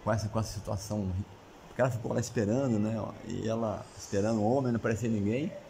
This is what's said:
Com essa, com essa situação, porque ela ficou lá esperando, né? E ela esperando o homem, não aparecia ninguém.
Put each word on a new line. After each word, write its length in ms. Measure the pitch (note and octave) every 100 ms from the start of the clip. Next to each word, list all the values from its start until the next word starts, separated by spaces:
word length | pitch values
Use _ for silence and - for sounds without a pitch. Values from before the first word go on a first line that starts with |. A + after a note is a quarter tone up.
Com 80 | -
essa, 160 | G#2+ G#2
com 120 | A2+
essa 140 | G#2+
situação, 580 | - - G#2 - G#2+ F#2+ F#2 G2 - - - -
porque 140 | -
ela 80 | C3
ficou 240 | A#2+ -
lá 60 | -
esperando, 580 | - - G2+ A#2 C#3 G#2+
né? 240 | G#2+ A2 G2+ - -
E 220 | F#2+ G2+
ela 380 | A2+ A2+ F#2+ - -
esperando 420 | - G2+ G#2 A2+
o 120 | G#2
homem, 200 | C3+ B2+
não 60 | A#2
aparecia 320 | A#2 A2 A#2
ninguém. 420 | A2 G2+ A#2+ D#3+ -